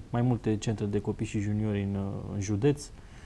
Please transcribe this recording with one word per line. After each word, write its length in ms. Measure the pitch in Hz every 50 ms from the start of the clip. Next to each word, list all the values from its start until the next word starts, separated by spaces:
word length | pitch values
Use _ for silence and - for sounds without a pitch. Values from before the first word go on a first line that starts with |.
| - -
mai 120 | - 120
multe 340 | 120 127 120 110 - 113 110
centre 300 | 101 - 120 107 - 107
de 140 | 101 104 104
copii 260 | - 110 101 - 113
și 140 | - - 107
juniori 420 | 101 104 107 107 107 107 104 101 101
în, 140 | 98 98 98 98 98 98 98 95 - 98
în 80 | 104
județ, 480 | 95 104 104 101 123 147 143 - - - - - - - - - -